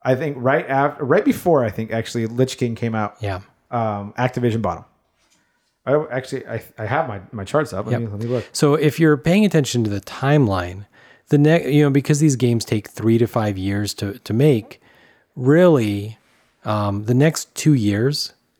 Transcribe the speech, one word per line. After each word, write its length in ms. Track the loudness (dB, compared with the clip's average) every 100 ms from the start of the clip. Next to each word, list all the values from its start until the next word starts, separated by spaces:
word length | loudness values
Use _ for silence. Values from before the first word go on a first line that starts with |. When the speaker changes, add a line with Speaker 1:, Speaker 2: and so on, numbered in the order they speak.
Speaker 1:
I 120 | -2 -2
think 200 | -2 -4
right 260 | 0 0 0
af-, 300 | -2 -2 -2
right 240 | 0 0
before, 400 | 2 0 2 2
I 60 | 2
think, 220 | -4 -6
actually, 340 | -6 -6 -4 -4
Lich 320 | 0 -2 -2
King 160 | -6
came 220 | -4 -4 -4
out. 220 | -6 -6
Speaker 2:
Yeah. 220 | -8 -8 -10 _ -8
Speaker 1:
Um, 440 | -4 -4 -6 -8 -4
Activision 440 | -2 0 -2 -2
bought 140 | -4 -6
'em. 60 | -12 _ _ _ _ _ _ _ _ _
I 220 | -2 -2 0 -8
actually, 300 | -8 -10 -8
I, 140 | -12 -12 -10
I 80 | -4
have 220 | -4 -4
my, 140 | -8 -12
my 120 | -14
charts 300 | -4 -2 -2
up. 120 | -4 -4
Let 60 |
Speaker 2:
Yep. 80 | -4
Speaker 1:
me, 60 | -4
let 120 | -8
me 60 | -4
look. 180 | -4 -4
Speaker 2:
So 240 | 0 2 4
if 240 | 2 2
you're 180 | 2 2
paying 280 | 2 2 4
attention 380 | 2 0 0
to 60 | -2
the 100 | -4
timeline, 840 | -8 -6 2 4 4 0 -4 -10 -18 _ -20 _ 0
the 80 | 4
ne-, 320 | 6 4 4
you 100 | 4
know, 60 | 4
because 300 | 2 2 2
these 160 | 2 2
games 280 | 2 0 0
take 220 | -4 -6
three 300 | -4 2 2
to 80 | 2
five 300 | 0 -2 -2
years 360 | -4 -4 -4 -6
to, 240 | -8 -8
to 120 | -6
make, 460 | 2 2 2 -2 -20 _ _ _ _ _ -4
really, 840 | 2 6 6 4 2 -2 -6 -14 _ _ _ _ -4
um, 400 | -2 -2 -2 0
the 80 |
next 400 | 2 2 0 -10 -2
two 180 | 2
years 600 | 2 2 2 0 -2 -8 _ _ _